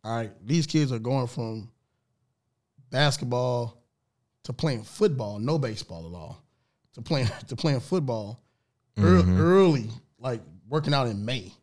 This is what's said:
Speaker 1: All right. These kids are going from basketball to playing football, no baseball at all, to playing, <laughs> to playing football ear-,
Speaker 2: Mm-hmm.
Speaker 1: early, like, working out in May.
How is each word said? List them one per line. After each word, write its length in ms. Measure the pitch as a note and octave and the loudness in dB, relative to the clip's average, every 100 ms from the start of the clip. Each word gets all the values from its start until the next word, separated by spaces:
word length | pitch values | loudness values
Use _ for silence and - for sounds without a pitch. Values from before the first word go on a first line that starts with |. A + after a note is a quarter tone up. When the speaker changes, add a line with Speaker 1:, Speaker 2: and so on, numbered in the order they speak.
Speaker 1:
All 120 | G#2+ A#2 | -6 -6
right. 160 | A2 - G2+ | -6 -10 -2
These 220 | D#3 D3+ | 0 2
kids 240 | D#3 C#3+ | 0 0
are 80 | A#2+ | -2
going 260 | A2+ C3+ A#2+ | -2 -2 -4
from 420 | - A2+ A2+ G#2+ _ _ _ _ _ _ _ _ _ _ _ _ | -6 -8 -8 -12 _ _ _ _ _ _ _ _ _ _ _ _
basketball 920 | B2+ C#3+ C3 B2+ B2 B2+ B2 A#2 - _ _ _ _ _ _ | 0 2 2 -4 -2 -2 -2 -4 -10 _ _ _ _ _ _
to 100 | - | -14
playing 300 | B2 D#3 A#2+ | -4 -4 -4
football, 560 | A2 - G#3 C3+ G#2+ G#2 | -8 0 0 0 -6 -4
no 180 | A#2 D#3+ | -2 -2
baseball 500 | C3 G#2 - E2 E2 | -2 -6 -12 -14 -14
at 80 | F2 | -14
all, 260 | D#2 - _ _ _ _ _ | -14 -18 _ _ _ _ _
to 80 | - | -20
playing, 260 | A#2 D#3 A2 - | -4 -2 -2 -4
<laughs> 100 | - | -12
to 80 | A#2 | -4
playing 240 | D#3+ C3+ | 0 -2
football 600 | - F#3 C#3 A2+ G#2 A2+ _ _ _ _ _ - | 0 -2 -2 -4 -6 -14 _ _ _ _ _ 2
ear-, 80 | G#2+ | 6
Speaker 2:
Mm-hmm. 360 | F#3 F2+ F2+ | 8 6 4
Speaker 1:
early, 480 | E3 F#3 F#3+ C#3+ A2 A#2 _ _ | 6 6 6 4 -2 -12 _ _
like, 220 | B2+ A#2 - E2+ G#2 | -6 -6 -8 -20 -4
working 260 | D3+ D3+ | -4 0
out 140 | C#3+ B2 | 2 2
in 180 | G2+ G#2 | -2 -4
May. 260 | C3 - - | -6 -8 -20